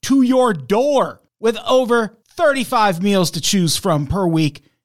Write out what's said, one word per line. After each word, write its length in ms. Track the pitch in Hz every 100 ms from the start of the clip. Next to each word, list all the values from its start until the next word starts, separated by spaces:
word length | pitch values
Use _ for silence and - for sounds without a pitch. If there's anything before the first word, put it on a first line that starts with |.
to 200 | - 269
your 300 | 247 262 247
door 680 | 165 123 202 285 269 160 - _ -
with 180 | 220 214 -
over 500 | 262 240 233 214 _ _
thirty-five 680 | - 320 269 233 240 208 170
meals 280 | 202 196 175
to 80 | 165
choose 360 | - 196 165 -
from 300 | 196 151 143
per 200 | 185 180
week, 360 | 160 151 - _ _